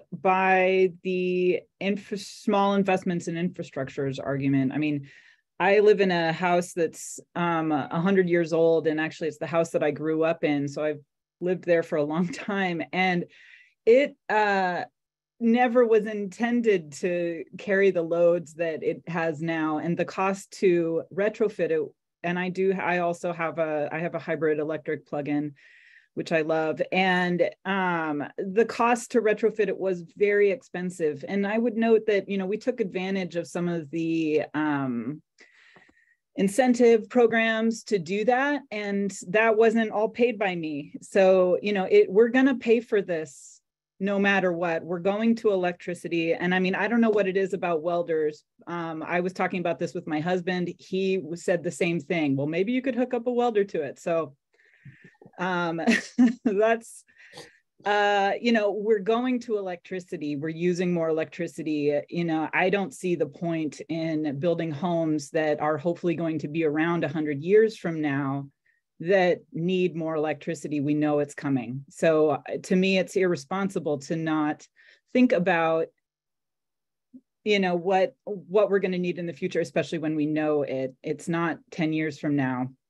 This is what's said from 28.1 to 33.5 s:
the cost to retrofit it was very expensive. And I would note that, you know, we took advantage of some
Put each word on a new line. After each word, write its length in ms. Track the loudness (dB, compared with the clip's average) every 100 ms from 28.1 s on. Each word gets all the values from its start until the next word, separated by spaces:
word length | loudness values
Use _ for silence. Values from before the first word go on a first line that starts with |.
| -6 -6 -8
the 300 | -4 0 0
cost 460 | 0 0 0 0
to 100 | 0
retrofit 460 | 2 2 0 0 -2
it 100 | -2
was 240 | -4 -4 -8 0
very 340 | 2 4 4
expensive. 760 | 2 -6 -8 -6 -2 -2 -2 -4
And 200 | -2 0
I 100 | 0
would 200 | 0 2
note 300 | 4 4 4
that, 200 | 0 0
you 80 | -4
know, 100 | -2
we 120 | -4
took 220 | -4 -2
advantage 560 | -4 -4 -4 -2 -4 -6
of 100 |
some 220 | -6